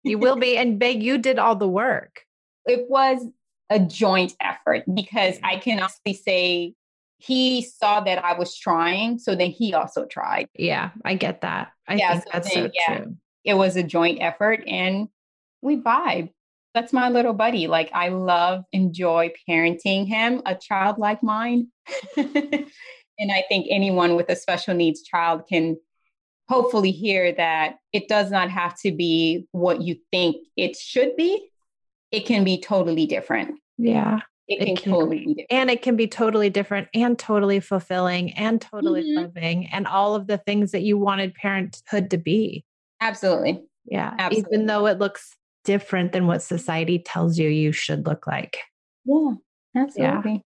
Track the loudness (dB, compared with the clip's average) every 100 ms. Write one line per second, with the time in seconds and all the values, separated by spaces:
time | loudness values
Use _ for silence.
0 | -2 2 2 4 2 2 2 2 0 2
1 | 0 0 2 2 2 2 0 0 0 -2
2 | -6 -20 _ _ _ _ 0 0 2 2
3 | 4 2 -4 _ _ _ _ 2 2 2
4 | 2 4 0 -2 -6 -2 0 0 0 -4
5 | -2 0 0 0 -4 -4 -2 -2 -2 -4
6 | -6 -4 0 2 2 0 -4 _ _ _
7 | _ _ -2 0 2 0 -4 -2 0 2
8 | 2 0 0 -2 -4 -4 -2 2 2 0
9 | -2 -2 -2 0 0 0 -2 0 -2 -6
10 | -8 -8 -4 -4 -6 -4 -2 -2 -4 -8
11 | -4 -2 -2 -4 -6 -6 -8 _ -4 0
12 | 2 0 -2 -6 -2 -2 -2 -2 -2 -2
13 | -8 -16 _ _ 2 4 4 2 0 2
14 | 2 2 -4 0 0 0 -2 -4 -2 -2
15 | -4 _ _ _ _ _ -2 0 2 0
16 | 0 -2 -6 _ _ _ _ -4 0 0
17 | 2 2 2 2 0 0 2 0 0 -2
18 | -2 -2 2 2 2 0 -2 0 0 2
19 | 2 2 2 -2 -2 2 2 0 -2 -2
20 | -2 0 0 0 -2 -6 -4 0 0 0
21 | -2 0 -2 -2 0 0 -2 _ -10 -10
22 | -6 -4 0 -2 -2 -6 -6 -16 -20 -20
23 | _ -8 -2 -2 0 -2 0 0 2 2
24 | 2 2 0 -2 -2 -4 -2 2 2 0
25 | -4 -2 0 -2 -2 0 0 -4 _ _
26 | _ _ _ _ _ 2 4 2 2 0
27 | 0 2 2 2 0 0 -2 -4 _ -6
28 | 0 0 2 0 0 -2 -6 -2 -4 -2
29 | 0 2 2 0 -6 -2 0 0 -2 -8
30 | _ 0 0 -2 -8 -4 -4 -6 -4 0
31 | 0 2 0 0 -6 _ _ _ _ _
32 | _ -6 0 2 2 0 0 0 2 0
33 | 0 -2 -4 -4 -4 -12 _ -2 0 2
34 | 0 -2 -6 _ -8 -4 -2 -2 0 0
35 | 2 -2 -4 -6 -2 0 0 0 0 0
36 | 0 0 0 2 2 0 -2 -4 -2 0
37 | 2 0 0 2 2 0 0 -4 -2 -2
38 | 0 0 -4 -2 0 -2 -4 -4 0 0
39 | 0 -2 -2 -4 -2 -2 -4 -6 -2 2
40 | 2 0 -2 -4 0 0 0 0 2 2
41 | 2 0 -2 -4 -4 -2 -4 -10 -4 -2
42 | 0 -2 0 0 0 -6 -16 _ _ _
43 | -4 0 0 2 0 -2 -8 _ -6 -4
44 | -4 -2 0 0 2 0 2 2 2 2
45 | -2 -4 -20 _ _ _ 0 0 0 0
46 | 0 2 2 0 -2 -6 -2 -2 0 0
47 | -2 -2 0 2 2 2 2 0 -4 -4
48 | -2 -4 -4 -6 -6 -12 -16 _ _ _
49 | 0 2 2 -4 _ _ _ -2 -2 0
50 | 0 0 -2 -6 _